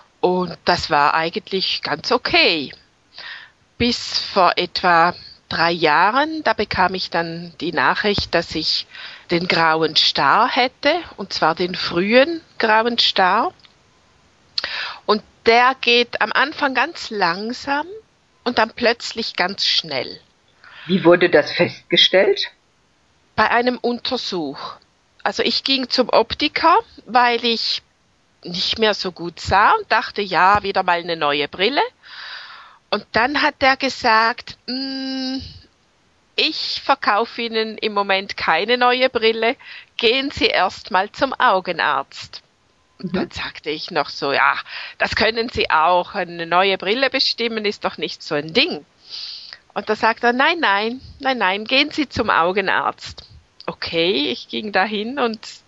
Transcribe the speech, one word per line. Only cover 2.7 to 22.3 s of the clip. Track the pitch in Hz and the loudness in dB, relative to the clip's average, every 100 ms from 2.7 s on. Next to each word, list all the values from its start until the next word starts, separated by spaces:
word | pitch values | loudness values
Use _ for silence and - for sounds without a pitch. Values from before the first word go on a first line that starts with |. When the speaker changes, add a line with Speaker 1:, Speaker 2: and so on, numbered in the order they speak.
| - _ _ _ - - - - _ _ - | -12 _ _ _ -20 -18 -18 -20 _ _ -2
Speaker 1:
Bis | 240 233 - - | -2 -2 -4 -6
vor | - 202 170 - | -2 2 4 2
etwa | 180 - 185 170 175 - - - - | -4 -2 2 4 4 0 -12 -20 -8
drei | 170 165 | 0 0
Jahren, | 170 156 151 190 254 311 320 262 | 2 2 4 4 2 0 -2 -2
da | |
bekam | 220 208 - 180 | 0 -2 0 0
ich | 185 - | 0 -4
dann | 170 165 165 175 - | -4 -4 -6 -12 -8
die | 156 | -4
Nachricht, | 151 135 185 208 202 - | 0 2 2 0 -2 -2
dass | 170 170 160 | -2 -2 -4
ich | 156 - - - - - - | -4 -4 -6 -16 -18 -18 -4
den | 170 180 | -2 0
grauen | 180 165 160 156 156 | 2 4 2 0 2
Star | - - 139 175 233 | 0 2 4 4 4
hätte, | 262 247 - 285 339 - - | 2 0 0 0 0 -4 -12
und | 196 | -10
zwar | - 160 165 | 0 0 0
den | 180 180 | -4 -4
frühen | - 170 196 247 294 330 - - | -4 -2 4 4 4 0 -10 -4
grauen | 220 220 240 233 | 2 2 2 0
Star. | - - 180 208 330 - - _ _ _ _ _ _ _ _ - - - - - - | 0 2 2 2 0 -6 -20 _ _ _ _ _ _ _ _ -8 -8 -8 -10 -6 -2
Und | 208 - _ - | -2 -4 _ 4
der | 233 247 262 | 6 4 2
geht | 240 240 240 - | 2 2 2 -2
am | 214 | -2
Anfang | 208 269 - 285 | 0 0 0 -2
ganz | 254 285 - - | 0 -2 -4 -8
langsam | 214 175 180 220 254 277 285 330 440 - _ _ _ 247 | -2 0 -2 -6 -8 -4 -4 -4 -12 -20 _ _ _ -4
und | 240 | 0
dann | 220 | 0
plötzlich | - 233 233 - 220 226 - | 0 0 0 -4 -8 -6 -2
ganz | 180 196 - | -4 -2 -2
schnell. | - 165 135 - - _ _ _ _ - - - | -2 -2 -6 -8 -12 _ _ _ _ -20 -12 -2
Speaker 2:
Wie | 180 | 4
wurde | 160 175 175 | 6 6 6
das | 151 - | 4 4
festgestellt? | - 175 - - 170 - 185 214 | 0 -2 -2 0 4 4 6 4